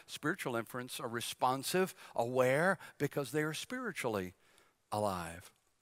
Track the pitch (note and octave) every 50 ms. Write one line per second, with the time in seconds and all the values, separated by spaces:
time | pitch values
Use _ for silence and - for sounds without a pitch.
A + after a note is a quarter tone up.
0 | - - - - - D3 - - - D3 B2 A2+ A2 - - B2+ B2 B2+ - -
1 | C#3+ A#2+ A2+ A#2 A2 - - - - C3 C3 C3+ B2+ - - F3+ F#3+ F3+ - -
2 | - - - - A#2 A#2+ B2+ B2+ B2+ B2+ C3 C#3+ E3 F#3+ F#3+ - - - - _
3 | C#3+ C#3+ - D3+ C#3+ A2+ C3+ D3+ D3+ D#3 D3+ - - - B3+ B3+ B3+ A3+ E3 -
4 | - B2 A2 G2+ F#2 F2+ - _ _ _ _ _ _ _ _ _ _ _ - G#2
5 | G#2 G#2 F#2+ F2+ E2+ E2 E2+ E2+ - - _ _ _ _ _ _